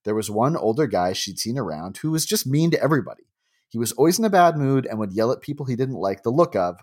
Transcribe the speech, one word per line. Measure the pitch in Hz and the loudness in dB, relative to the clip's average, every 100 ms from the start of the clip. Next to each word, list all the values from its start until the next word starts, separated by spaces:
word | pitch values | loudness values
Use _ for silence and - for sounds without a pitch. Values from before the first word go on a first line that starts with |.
There | 104 107 | -4 -2
was | 107 | -2
one | 104 135 165 | 0 0 2
older | 113 120 135 | 0 0 0
guy | 95 90 | 0 0
she'd | 95 101 87 | -2 -8 -6
seen | 110 135 | -6 -4
around | 92 76 90 - | -6 -8 -10 -8
who | 156 | -4
was | 160 - | -4 -2
just | 214 135 | -4 0
mean | 147 165 | 2 2
to | 156 | 2
everybody. | 139 147 90 - _ _ _ _ _ | 2 0 -2 -14 _ _ _ _ _
He | 113 | -6
was | 113 | -4
always | - 160 180 | 2 2 4
in | |
a | 220 | 4
bad | 190 175 151 | 6 6 4
mood | 135 135 - | 2 0 -2
and | 110 | -6
would | 104 | -4
yell | 98 117 | 0 0
at | - | 0
people | - - 135 | -6 -8 -6
he | 117 | -4
didn't | 135 113 | -4 -2
like | 95 95 | -2 -2
the | 117 | 0
look | 139 170 101 | 2 2 2
of, | 87 87 | -2 -4